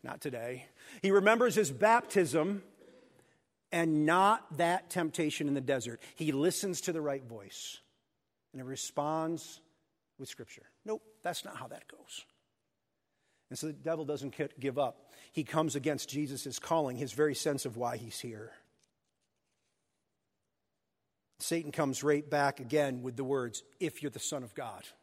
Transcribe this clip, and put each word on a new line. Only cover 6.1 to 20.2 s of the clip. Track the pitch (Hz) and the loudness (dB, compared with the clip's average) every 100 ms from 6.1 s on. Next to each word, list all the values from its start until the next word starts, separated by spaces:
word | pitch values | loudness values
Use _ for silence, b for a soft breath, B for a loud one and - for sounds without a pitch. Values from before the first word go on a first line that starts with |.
He | - 156 | -4 0
listens | 135 165 - 202 175 | 4 2 2 -4 -2
to | - | -2
the | 165 | -2
right | 147 139 | -2 -4
voice | 127 113 98 - - - _ _ _ _ _ _ _ | -8 -14 -14 -14 -14 -14 _ _ _ _ _ _ _
and | 135 | -14
he | 127 | -10
responds | 135 - - 147 160 160 165 - - _ _ _ _ _ - | -8 -4 -2 0 0 0 -4 -8 -18 _ _ _ _ _ -16
with | 131 | -14
Scripture. | - 120 - - _ | -14 -16 -18 -20 _
Nope, | 208 220 - _ | -8 -8 -8 _
that's | 175 165 | -6 -6
not | - - | -10 -12
how | 127 | -12
that | - - | -14 -18
goes. | - - - - _ _ _ _ _ _ _ _ _ _ _ _ | -20 -18 -18 -18 _ _ _ _ _ _ _ _ _ _ _ _
And | 131 | -8
so | 156 | -8
the | |
devil | 143 160 160 | -6 -2 -2
doesn't | 143 147 139 | -2 -4 -4
ki-, | - 143 - | -4 -6 -2
give | 135 127 | -2 0
up. | 131 - _ B B | 0 -2 _ B B
He | - | -4
comes | 135 160 156 | 0 2 2
against | 139 151 139 - | 0 -2 -2 -4
Jesus' | 139 147 135 143 120 | -4 -4 -6 -8 -8
calling, | - 165 139 127 | 0 0 0 -4
his | 135 | -6
very | 123 151 | 2 2
sense | 139 156 139 135 | 2 -2 -2 -4
of | 110 | -4
why | 123 120 | -4 -4
he's | 117 - | -10 -10
here. | 123 107 113 - _ _ _ _ _ _ _ _ _ _ _ _ _ _ _ _ | -10 -12 -14 -18 _ _ _ _ _ _ _ _ _ _ _ _ _ _ _ _